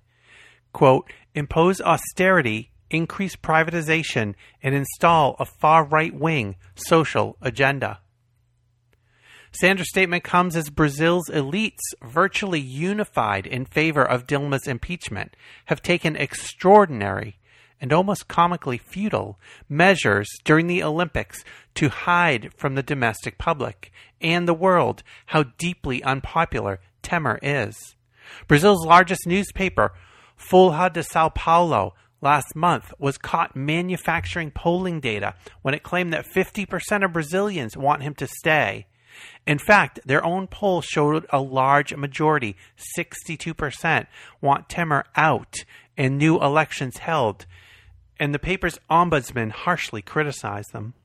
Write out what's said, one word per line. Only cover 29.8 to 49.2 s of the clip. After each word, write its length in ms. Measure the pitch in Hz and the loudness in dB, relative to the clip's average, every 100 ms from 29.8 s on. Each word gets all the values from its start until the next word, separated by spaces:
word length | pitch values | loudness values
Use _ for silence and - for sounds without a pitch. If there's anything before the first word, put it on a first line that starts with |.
| 104 - - - - _ | 0 -2 -20 -20 -20 _
Folha 540 | - 185 185 156 185 | 2 6 6 6 0
de 100 | 170 | -2
São 320 | 156 170 160 | -4 0 0
Paulo, 600 | - - 170 170 117 98 - _ - | 0 2 4 4 2 0 -6 _ -4
last 360 | 139 147 - 156 | 0 2 0 -2
month 360 | 175 139 - - | 0 0 -4 -6
was 200 | 139 - | -4 -4
caught 380 | - 170 165 135 | -2 -2 -2 -4
manufacturing 920 | 143 165 180 180 - 165 - 175 156 | -4 -2 -2 -4 -4 -4 -4 -6 -8
polling 500 | - 170 180 185 165 | -4 -2 -2 -2 -4
data 360 | 131 104 104 - - - | -4 -4 -4 -8 -16 -10
when 140 | 135 147 | -4 -4
it 80 | |
claimed 280 | - 180 175 | -4 -4 -2
that 140 | 165 - | -4 -4
fifty 400 | 190 170 - 190 | -2 -2 -4 -8
percent 380 | 180 - 208 | -6 -4 -2
of 100 | 190 | -2
Brazilians 640 | 165 147 185 208 180 113 156 | -2 -4 -2 -2 -4 -8 -2
want 240 | 139 147 | 0 0
him 140 | 139 135 | -4 -8
to 120 | 131 | -10
stay. 600 | - 165 151 107 107 - _ _ - - - - | -4 0 2 2 -4 -12 _ _ -20 -20 -10 -2
In 140 | 147 | 0
fact, 400 | - 202 151 - 131 | 4 4 4 -4 -2
their 180 | 143 165 | 0 0
own 220 | 185 190 | -4 -8
poll 340 | - 202 175 | -4 -2 -2
showed 440 | - 165 147 156 - | -2 0 0 0 -2
a 100 | 139 | -2
large 560 | 135 131 131 143 147 151 | -2 0 4 4 2 -6
majority, 600 | 139 131 156 151 110 98 - _ | -8 -2 0 0 -2 -10 -16 _
sixty-two 800 | - - 165 - - 160 165 | -14 -10 -10 -10 -14 -12 -10
percent, 540 | 156 147 - 170 135 - - - - | -8 -8 -4 -2 -2 -2 -16 -20 -4
want 260 | 143 139 - | 0 0 -2
Temer 360 | - 165 143 - - | -6 0 0 0 2
out 400 | 156 113 - - - - _ - | 2 2 -4 -16 -16 -20 _ -4
and 220 | 131 139 | -2 2
new 220 | 156 165 | 2 2
elections 580 | 143 151 151 - 131 - | 2 2 0 -4 -8 -8
held, 480 | - 160 113 98 - - - - - - _ - | -4 0 0 -2 -12 -20 -20 -20 -20 -20 _ -6
and 140 | 147 | -4
the 60 | 143 | -4
paper's 400 | 156 185 175 - - | -4 -4 -4 -6 0
ombudsman 600 | 165 175 156 | 2 2 0